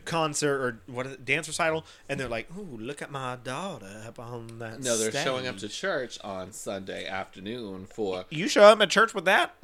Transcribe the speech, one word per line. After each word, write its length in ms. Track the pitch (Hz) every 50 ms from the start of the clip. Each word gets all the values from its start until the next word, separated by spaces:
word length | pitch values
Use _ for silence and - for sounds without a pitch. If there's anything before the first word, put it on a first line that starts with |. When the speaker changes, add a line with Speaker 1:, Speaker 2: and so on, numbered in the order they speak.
| -
Speaker 1:
concert 560 | - 165 165 160 156 147 - 151 147 139 143 135
or 180 | 123 117 113 -
what 200 | - 127 120 127
is 60 | 135 135
it, 100 | - 131
dance 240 | 120 143 156 160 156
recital, 380 | 151 - 175 160 160 160 156 - - - - -
and 100 | 139 135
they're 80 | 135 120
like, 200 | 117 113 117 - 165
"Ooh, 200 | 190 208 175 127 110
look 220 | 110 123 143 -
at 100 | 160 143
my 260 | 143 135 131 127 127 127 117
daughter 600 | 127 127 147 180 196 170 120 98 95 101 110 110
up 120 | 113 110 -
on 380 | 120 117 123 120 117 113 117 113
that 220 | 117 113 113 127 131
Speaker 2:
No, 160 | 127 117 110
they're 120 | 110 110
showing 360 | 110 139 151 143 131 127 127
up 120 | 127 113 98
Speaker 1:
stage." 140 | 104 104 -
Speaker 2:
to 40 | -
church 380 | - 190 180 147 127 113 - - -
on 300 | 101 98 95 92 92 -
Sunday 540 | - - 120 104 98 95 95 90 95 98
afternoon 800 | - 95 95 95 - - 101 92 104 117 123 117 101 95 92 95
for 400 | - - - 107 95 92 92 92 -
Speaker 1:
You 180 | - 147 185
show 180 | 302 - 277 208
up 160 | 208 220 208 208
at 80 | 165
church 240 | - 202 226 220 -
with 100 | 202 165
that? 300 | 180 202 233 349 - - -